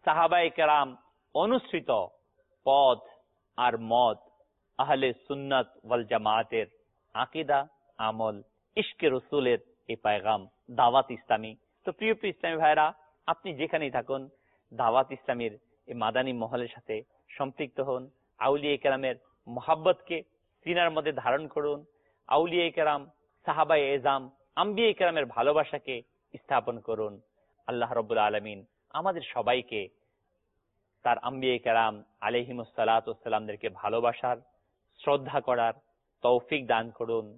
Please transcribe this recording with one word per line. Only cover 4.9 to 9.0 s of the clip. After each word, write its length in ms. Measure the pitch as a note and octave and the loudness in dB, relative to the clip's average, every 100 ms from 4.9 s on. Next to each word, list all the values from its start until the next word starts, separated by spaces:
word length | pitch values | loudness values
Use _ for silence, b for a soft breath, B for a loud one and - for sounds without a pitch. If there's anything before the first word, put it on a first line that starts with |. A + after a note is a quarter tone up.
| C3+ C3+ A#2 _ | 2 0 -4 _
সুন্নাত 400 | C#3 C#3 C3+ A#2+ _ A2 | -8 -2 -2 -2 _ -4
ওয়াল 160 | A#2+ A2 | -4 0
জামায়াতের 560 | A#2 G#2+ A2 A2+ A2+ G2+ _ _ _ _ G#2+ | -2 2 0 0 -4 -4 _ _ _ _ -6
আকীদা, 440 | B2+ D#3+ D3 C#3+ D3 _ _ - | -6 -6 0 0 -2 _ _ -6
আমল, 360 | A2 A2 A2 G2+ - _ _ - | -4 -2 -4 -4 -14 _ _ -6
ইশকে 300 | G#3 - | -6 0